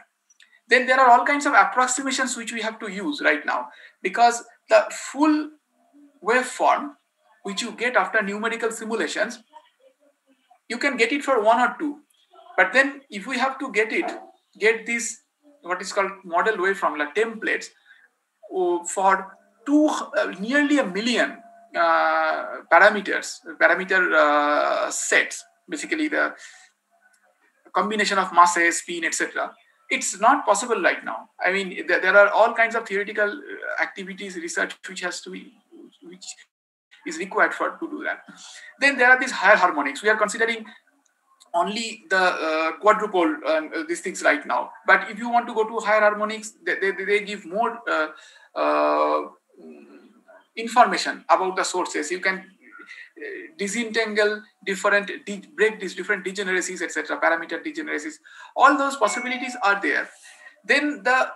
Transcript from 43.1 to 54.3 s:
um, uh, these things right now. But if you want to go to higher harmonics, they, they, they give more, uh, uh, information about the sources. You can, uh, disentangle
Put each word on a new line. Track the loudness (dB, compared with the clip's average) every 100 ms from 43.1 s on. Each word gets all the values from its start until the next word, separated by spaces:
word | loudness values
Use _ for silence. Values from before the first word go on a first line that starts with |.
| 2 2 0 0
um, | -2 -2 -6
uh, | -6
these | -6
things | -6 -2
right | 0 0 0
now. | -4 -4 -4 2
But | 2 2
if | -8
you | -2
want | 0 0
to |
go | -2 -2
to | -2
higher | 0 4
harmonics, | 4 2 -2 -6 -12 -10
they, | -6 -2
they, | -2 -2
they | 0 0
give | -2 -10
more, | -6 -4 -2 -4 -4
uh, | -2 -2 -8 -20 -20 _ -4
uh, | 0 2 2 2 2 0 -4 -14 _ -20 -20 -20 -20 -20 -20 _ _ -20 _ -10
information | 2 6 6 4 -4 -6 2
about | 2 2 -2
the |
sources. | -2 -2 -4 -4 -6
You | -4
can, | -2 -4
uh, | -8 _ -20 -20 -20 -20 -20 -16 -14 -14 -14 -6
disentangle | -4 -4 -2 -2 0 2 0